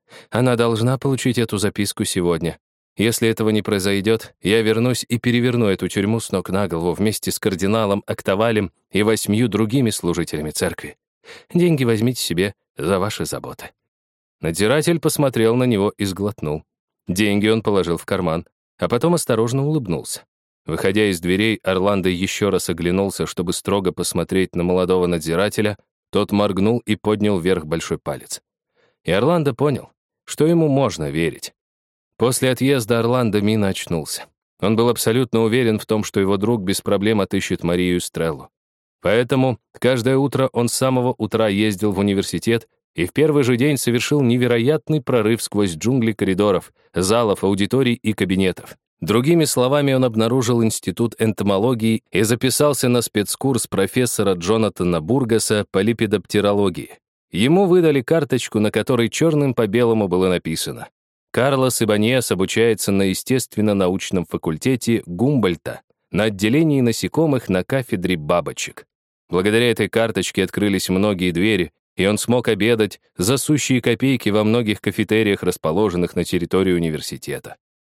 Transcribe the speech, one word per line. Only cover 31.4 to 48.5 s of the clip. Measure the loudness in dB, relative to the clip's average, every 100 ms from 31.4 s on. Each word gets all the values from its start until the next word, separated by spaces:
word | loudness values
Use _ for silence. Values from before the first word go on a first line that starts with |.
| -14 -18 _ _ _ _ _ -2
После | 0 2 0
отъезда | 0 2 0 2 0
Орландо | 2 0 2 0
Мино | 2 2 0
очнулся. | -2 -4 -6 -6 -10 -12 _ _ _
Он | 0 2
был | 2
абсолютно | 2 0 0 0 0
уверен | 2 2 2 0
в | -2
том, | -2
что | -2 -2
его | 0 0
друг | 0 -2
без | -2 -4
проблем | 0 0 2 2
отыщет | 0 -2 -2 -2
Марию | 0 0 0 0
Стреллу. | -4 -4 -4 -4 -12 _ _ _ _ _
Поэтому | 0 0 2 2 0 -2 _
каждое | -2 0 2 2 0
утро | 0 0 -2
он | 0 -2
с |
самого | 0 0 2 0 -2
утра | -2 0 2
ездил | 2 2 0 -2
в | 0
университет | 0 0 -2 -4 0 -2 -2 _ _
и | -6 -4
в |
первый | 0 2 2
же | 2 2
день | 2 0
совершил | 0 -2 0 0
невероятный | 2 2 2 2 2 0 0 -4
прорыв | 0 2 2 0
сквозь | -2 0 0 0
джунгли | -2 0 0
коридоров, | 0 0 2 2 2 -2 _ _
залов, | -4 0 2 2 0
аудиторий | 0 0 0 0 0
и | 0 -2
кабинетов. | -2 0 2 0